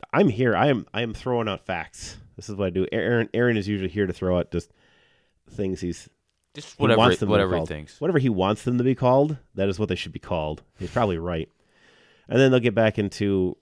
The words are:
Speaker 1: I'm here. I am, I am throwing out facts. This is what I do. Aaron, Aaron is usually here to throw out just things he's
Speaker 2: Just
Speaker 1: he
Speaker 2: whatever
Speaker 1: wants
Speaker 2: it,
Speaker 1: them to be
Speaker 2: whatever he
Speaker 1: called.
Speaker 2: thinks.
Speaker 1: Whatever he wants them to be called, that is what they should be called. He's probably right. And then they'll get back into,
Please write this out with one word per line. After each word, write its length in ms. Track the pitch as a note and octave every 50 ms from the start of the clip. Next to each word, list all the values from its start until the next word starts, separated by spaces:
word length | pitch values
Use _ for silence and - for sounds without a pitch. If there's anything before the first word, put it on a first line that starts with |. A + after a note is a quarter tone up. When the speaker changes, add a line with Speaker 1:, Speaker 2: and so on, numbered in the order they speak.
| - - -
Speaker 1:
I'm 160 | D3+ G3+ D3+
here. 260 | G2+ A2 C3 A#2+ G#2
I 120 | E2+ A#2+
am, 180 | D3 C3+ G#2 - - -
I 80 | G#2+
am 120 | A#2+ A2+ A2
throwing 340 | - - B2+ B2 A#2+ A2 G#2+
out 160 | F#2+ - -
facts. 520 | - F#2 E2+ E2 - - - - - - - - - _
This 120 | - - -
is 60 | G2+
what 120 | F#2+ G2
I 20 | F#2
do. 180 | E2+ F#2+ F#2 -
Aaron, 380 | - A2+ E2 A2 A#2+ A#2 A2+ - -
Aaron 240 | A2+ B2 B2 A#2
is 100 | G#2+ F#2
usually 220 | G#2 G#2 G2 F#2+ F2+
here 160 | F#2 G#2 G2+
to 60 | F2+ F2
throw 240 | - F#2+ F#2 F2+ F2
out 120 | E2+ -
just 200 | - E2+ - - _ _ _ _ _ _ _ _ _ _ _ _ _ _ _ -
things 320 | - - G2+ F#2+ F#2 -
he's 280 | F#2 F2 E2+ - - - _ _ _ _ _ _ _ _ _
Speaker 2:
Just 240 | C#3+ - - -
Speaker 1:
he 40 | -
Speaker 2:
whatever 180 | C#3+ B2+ A2+ A2
Speaker 1:
wants 180 | A#2 A#2+ A2
Speaker 2:
it, 20 | -
Speaker 1:
them 80 | A#2
to 20 | G2+
be 20 |
Speaker 2:
whatever 220 | G#2 G2+ G2 F#2 F2+
he 40 | E2+
Speaker 1:
called. 80 | D#2+ D#2+
Speaker 2:
thinks. 300 | D#2 D2+ D#2 - - -
Speaker 1:
Whatever 180 | D3 F3+ E3+ D3
he 100 | C3 B2
wants 340 | G#2+ F#2 F#2 G2 G#2+ - -
them 140 | B2 B2
to 60 | B2 A#2+
be 120 | C3 B2+
called, 420 | - B2+ B2 B2+ C3+ D3 D3+ D3+ - - _ _
that 120 | F#2 G2 G2+
is 80 | F#2+ G2
what 100 | G#2+ F2+
they 60 | F#2
should 180 | - - E2+ D#2
be 60 | -
called. 440 | - - F#2 D#2+ D2+ D2+ D#2 - - _ _ -
He's 120 | F#2 E2
probably 260 | - B2 A#2 G2+ F2
right. 320 | D#2+ E2 F2+ E2+ D#2+ - - _ _ _ _ _ _ _ _ _ _ _ _ _ _ _ -
And 100 | - B2
then 120 | C3+ C3
they'll 100 | B2+ B2+
get 120 | A#2 A#2+ G2
back 220 | A2+ A2+ A2 -
into, 600 | - G2+ G2 - - G#2 G2+ G2 F#2+ F#2 F2+ - -